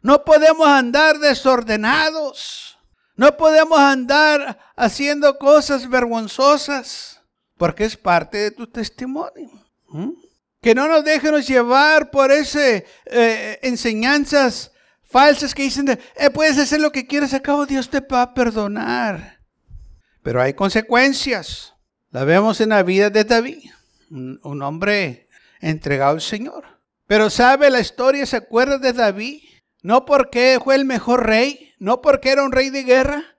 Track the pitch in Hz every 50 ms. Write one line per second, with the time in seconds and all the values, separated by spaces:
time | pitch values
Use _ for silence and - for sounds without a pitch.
0 | - 233 285 285 - - 311 302 302 320 320 320 311 294 285 269 247 240 240 285
1 | 311 311 302 294 294 294 262 - - 262 262 247 233 226 214 214 214 226 269 311
2 | 311 311 311 320 302 277 - - - - - - - - _ _ _ _ _ _
3 | _ _ _ - 247 294 285 - 320 311 311 311 311 311 320 302 285 277 277 262
4 | 247 240 277 302 311 302 302 285 277 - - _ _ _ _ - 233 226 - -
5 | 277 285 294 294 294 285 277 285 285 277 302 302 294 294 285 254 240 254 247 254
6 | 240 233 233 226 220 202 - - 262 277 302 285 - - 285 269 240 - - -
7 | - - - _ _ _ _ _ _ _ _ _ - - - - 208 220 - _
8 | _ 190 175 170 165 - - 202 208 208 208 - 233 214 _ 240 214 - _ -
9 | 254 254 269 302 349 - _ 453 311 226 _ 208 _ _ _ _ _ _ 147 156
10 | 185 262 349 _ _ _ _ _ _ _ _ _ - 233 226 254 277 311 330 311
11 | 294 302 311 285 233 311 302 294 247 - 269 247 240 240 254 269 294 302 311 311
12 | 302 - - 277 269 262 277 302 - - - 294 285 262 226 190 - - - _
13 | _ - - 240 233 226 220 214 214 214 214 - - 262 247 233 - 233 220 214
14 | 226 262 285 294 277 - 294 285 269 247 214 - - - _ _ _ _ _ _
15 | _ _ - 247 277 294 285 - 294 269 - - 277 269 269 277 277 277 240 -
16 | - - _ - 285 285 - 294 311 311 277 285 285 - 294 302 302 294 294 269
17 | 247 - 277 294 294 254 269 269 269 285 277 285 285 277 277 269 262 - - 277
18 | 269 277 269 247 247 247 247 254 240 233 220 226 208 202 208 208 226 226 240 247
19 | 240 214 190 156 - - _ _ _ _ _ _ _ _ - - - - - _
20 | _ _ _ _ _ - 120 123 127 135 139 - 196 196 - 220 220 220 240 240
21 | 262 277 269 - - 277 233 208 196 - - - - - _ _ _ _ _ _
22 | _ _ - 123 135 143 165 190 208 220 196 - 220 220 220 202 185 175 185 196
23 | 202 208 202 214 208 214 240 226 233 269 320 311 _ - _ _ _ _ _ _
24 | _ _ 160 131 127 127 131 - _ 143 143 143 139 139 156 165 190 202 208 202
25 | 185 143 120 _ _ _ _ _ _ _ _ _ - 160 160 151 - 143 143 135
26 | 139 139 151 160 - - 214 208 240 - - - - - _ _ _ _ _ _
27 | _ _ 202 214 214 202 - - 240 247 269 277 294 285 262 247 196 - _ -
28 | 247 262 277 285 269 - - 233 - _ - 233 254 277 277 269 269 262 240 247
29 | 233 208 190 202 220 262 294 302 _ _ _ _ _ _ _ _ - 175 226 262
30 | 254 - 285 269 254 269 - 240 247 262 262 247 254 269 269 269 277 262 254 226
31 | - 240 247 247 - 220 214 220 247 285 285 - - _ _ _ - 196 247 254
32 | 254 202 185 - - 254 269 277 277 269 262 254 269 269 262 277 262 254 254 269
33 | 262 285 294 294 320 - _